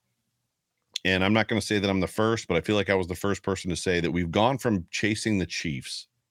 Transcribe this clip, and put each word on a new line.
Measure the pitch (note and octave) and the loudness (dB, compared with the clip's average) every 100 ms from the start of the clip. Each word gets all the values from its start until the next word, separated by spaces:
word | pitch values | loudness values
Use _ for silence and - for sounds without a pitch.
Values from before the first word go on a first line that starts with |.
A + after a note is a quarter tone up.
| _ _ _ _ _ _ _ _ _ - | _ _ _ _ _ _ _ _ _ -4
and | F2+ F#2 F#2+ | 0 2 4
I'm | |
not | A2 G#2+ | 4 2
gonna | A2+ | 0
say | - G#2+ | 0 0
that | G2 | 2
I'm | F#2+ | 2
the | E2+ | 0
first, | - A2 A2+ - | 0 0 0 0
but | E2+ | -2
I | |
feel | D#2 G#2+ | 0 0
like | G2 | 2
I | G2 | 0
was | F2 | 0
the | F2+ | -4
first | G2+ F#2+ | -2 -2
person | - F#2+ F#2 | -2 -4 -4
to | E2 | -4
say | - F2 | 0 0
that | E2 | 0
we've | E2+ F2 | 0 0
gone | F2 A2+ C3+ | 2 2 2
from | B2+ G2+ E2+ | 0 -2 -2
chasing | - G#2 G#2+ A2+ G2+ | -2 -2 0 0 0
the | E2 | -2
Chiefs, | - F2 C2+ C2+ - - _ _ | -4 -6 -6 -8 -12 -14 _ _